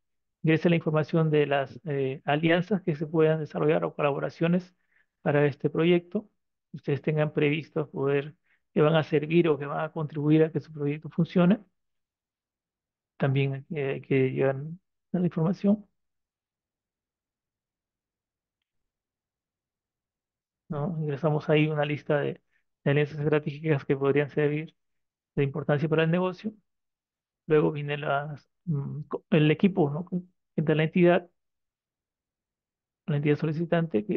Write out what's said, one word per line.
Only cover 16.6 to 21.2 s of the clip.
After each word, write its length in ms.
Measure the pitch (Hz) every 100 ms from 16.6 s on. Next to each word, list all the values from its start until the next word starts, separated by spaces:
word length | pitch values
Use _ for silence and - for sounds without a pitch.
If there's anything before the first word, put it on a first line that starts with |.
| _ _ _ _ _ _ _ _ _ _ _ _ _ _ _ _ _ _ _ _ _ _ _ _ _ _ _ _ _ _ _ _ _ _ _ _ _ _ _ _ _
¿No? 280 | 147 147 156
Ingresamos 500 | 151 139